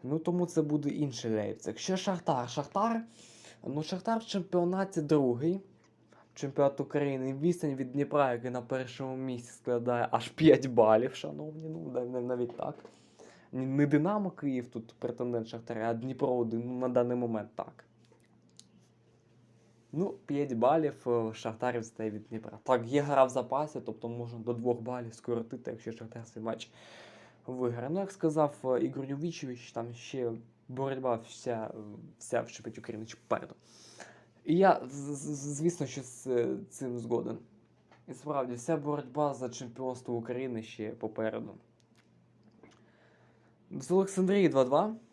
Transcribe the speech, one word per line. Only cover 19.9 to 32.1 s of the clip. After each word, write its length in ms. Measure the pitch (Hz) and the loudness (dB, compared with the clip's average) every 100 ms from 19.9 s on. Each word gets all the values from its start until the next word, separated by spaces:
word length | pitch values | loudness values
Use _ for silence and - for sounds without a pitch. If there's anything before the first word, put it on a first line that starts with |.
Ну, 220 | 147 202 - - | -2 -2 -4 -4
п'ять 260 | 143 143 | -2 0
балів, 560 | 117 123 160 147 - 127 | 4 4 6 2 -2 0
е, 260 | 120 113 | 2 2
Шахтар 440 | 110 113 107 127 120 | -4 -8 -2 -2 -2
відстає 320 | 113 - 110 | -6 -6 -6
від 180 | 104 - | -6 -10
Дніпра. 300 | 113 - 107 | -10 -10 -10
Так, 240 | - 123 117 | 2 2 4
є 160 | 143 | 2
гра 220 | 143 139 | 4 6
в 40 | 131 | 6
запасі, 520 | 127 117 135 151 180 185 | 4 0 -2 -2 -6 -8
тобто 220 | 110 117 | -8 -8
можна 300 | 120 117 117 | -6 -8 -6
до 140 | 113 | -4
двох 280 | 120 120 120 | -2 0 0
балів 340 | 117 123 117 | -2 -8 -10
скоротити, 560 | - - 117 117 127 - | -10 -4 -4 -4 -8 -8
якщо 220 | 117 - | -8 -10
Шахтар 320 | 113 110 117 | -10 -12 -14
цей 180 | 113 113 | -14 -8
матч 280 | 113 113 - - - - - - - _ - | -6 -6 -10 -18 -20 -20 -20 -20 -20 _ -10
виграє. 440 | 127 123 120 127 | -2 -2 -2 -4
Ну, 100 | 180 | -2
як 120 | 196 | -4
сказав, 420 | - 165 156 147 147 | 0 0 4 2 0
е, 160 | 131 127 | 0 2
Ігор 240 | 131 131 | 2 -2
Йовічевич, 680 | 135 139 170 165 135 120 - | -6 -4 -4 -6 -10 -10 -10
там 220 | 117 117 | -8 -8
ще 380 | 117 - 135 120 113 - _ - | -10 -8 -4 -2 -4 -12 _ -12
боротьба 520 | 127 135 131 131 113 113 | -4 -4 0 0 0 -4
вся, 420 | - 131 113 110 - 107 104 - | -8 -4 -4 -4 -10 -12 -14 -18